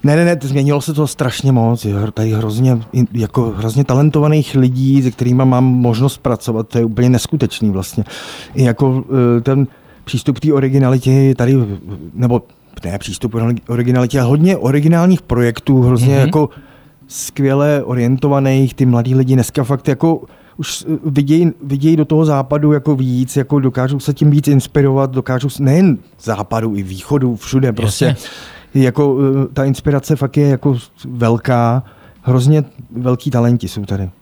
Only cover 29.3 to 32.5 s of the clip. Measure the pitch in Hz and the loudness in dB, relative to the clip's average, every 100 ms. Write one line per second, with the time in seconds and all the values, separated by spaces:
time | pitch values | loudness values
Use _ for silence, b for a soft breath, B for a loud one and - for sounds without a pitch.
29.3 | 135 135 - 139 131 - 143 - 151 139 | 0 -2 -2 -2 0 0 -2 0 -2 0
30.3 | 151 143 131 147 123 - _ 131 123 117 | 0 2 2 0 -2 -6 _ -12 -2 0
31.3 | 117 135 120 117 127 B B B B - | 0 0 0 2 0 B B B B 0
32.3 | 127 127 | 2 4